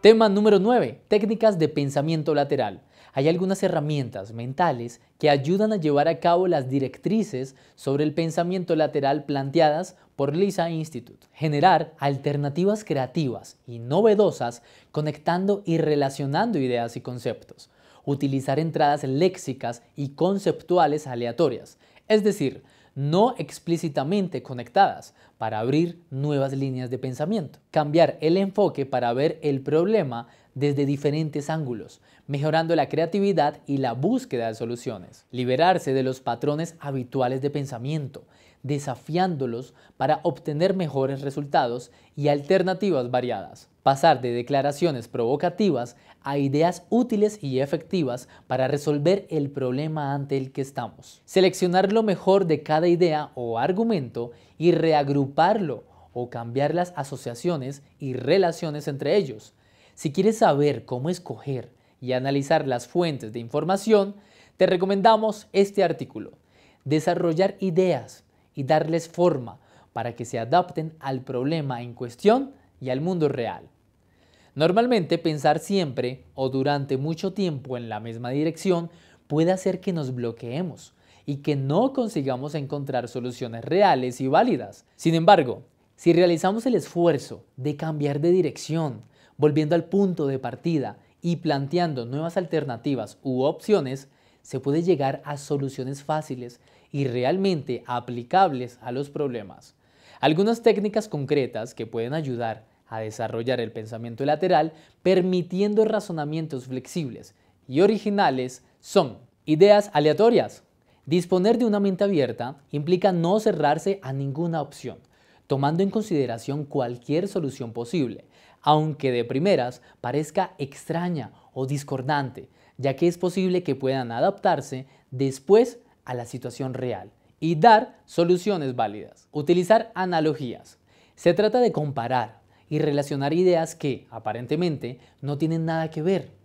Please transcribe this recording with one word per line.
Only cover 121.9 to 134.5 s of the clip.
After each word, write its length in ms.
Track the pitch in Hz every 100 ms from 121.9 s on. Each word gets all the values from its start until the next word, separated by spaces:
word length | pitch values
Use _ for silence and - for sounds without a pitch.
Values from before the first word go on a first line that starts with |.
| 135 127 147 131 107 - _ _ -
ya 160 | 135
que 140 | 131 175
es 100 | 170
posible 460 | 185 180 185 180
que 100 | 180
puedan 380 | 135 131 131 120
adaptarse 720 | 113 175 196 196 156 139 131 135 _ _
después 720 | 127 135 135 - 208 247 - _ _
a 100 | -
la 100 | 123
situación 480 | 117 127 123 - 131
real 380 | 120 123 101 98 _ _ _
y 160 | 160 165
dar 420 | 233 214 - -
soluciones 720 | _ - 170 180 190 190 139 120
válidas. 500 | 110 104 73 _ _
Utilizar 580 | 147 143 175 180 220 226 180
analogías. 800 | 185 170 156 147 123 101 - _ _ _ _ _
Se 180 | 170
trata 240 | 165 214 247
de 140 | 240
comparar 720 | - 151 135 117 127 110 - _ _ _
y 120 | 151
relacionar 520 | 151 143 143 143 139
ideas 440 | 165 185 170 160 -
que, 320 | 147 120 -
aparentemente, 880 | 113 113 113 123